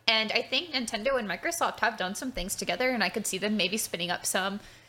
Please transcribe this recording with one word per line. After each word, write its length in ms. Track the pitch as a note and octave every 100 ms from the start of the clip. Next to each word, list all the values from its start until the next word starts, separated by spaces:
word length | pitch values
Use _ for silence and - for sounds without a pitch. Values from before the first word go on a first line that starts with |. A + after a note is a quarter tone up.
| -
And 240 | A3 A3
I 100 | A3+
think 300 | - C4 F4
Nintendo 460 | C4 A3 G#3+ B3+ B3+
and 80 | G3+
Microsoft 520 | F3+ E4+ E4 A3 -
have 160 | G#3+ G#3+
done 180 | F3+
some 180 | G#3 C4
things 220 | F#3+ F#3
together, 360 | - F#3 F3+ B3+
and 120 | A#3+
I 60 | F#3
could 180 | A3 -
see 120 | F#3
them 180 | G#3 G#3+
maybe 220 | F3 G#3+
spinning 320 | - F3 F3
up 160 | F3 -
some 340 | G3 G3 G3+ - -